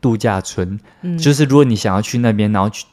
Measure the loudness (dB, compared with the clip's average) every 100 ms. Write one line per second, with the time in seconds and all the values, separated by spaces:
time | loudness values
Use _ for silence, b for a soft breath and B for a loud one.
0 | 0 0 0 -2 -4 -6 -6 -8 b b
1 | -8 -2 0 2 4 4 4 2 0 -2
2 | -2 0 0 2 0 0 -2 -4 -18